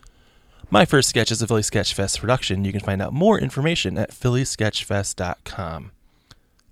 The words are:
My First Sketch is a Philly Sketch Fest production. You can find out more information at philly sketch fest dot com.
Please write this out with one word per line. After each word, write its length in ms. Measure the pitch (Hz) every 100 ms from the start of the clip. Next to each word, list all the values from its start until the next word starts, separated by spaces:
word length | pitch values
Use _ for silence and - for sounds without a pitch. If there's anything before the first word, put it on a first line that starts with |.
| - _ _ _ _ - -
My 120 | 208
First 260 | 175 143 120
Sketch 220 | 117 110
is 120 | 110
a 40 | 113
Philly 140 | 113
Sketch 320 | 104 107 92
Fest 260 | - 98 -
production. 460 | 107 127 - 95 98
You 60 |
can 100 | 101
find 220 | 101 98
out 100 | 95
more 260 | 135 202 208
information 600 | 131 - 151 170 95 -
at 120 | -
philly 340 | - 123 123 139
sketch 380 | - 107 -
fest 340 | - 101 101 -
dot 260 | 90 -
com. 480 | - - 85 80 107 - _ _ _ - _ _ _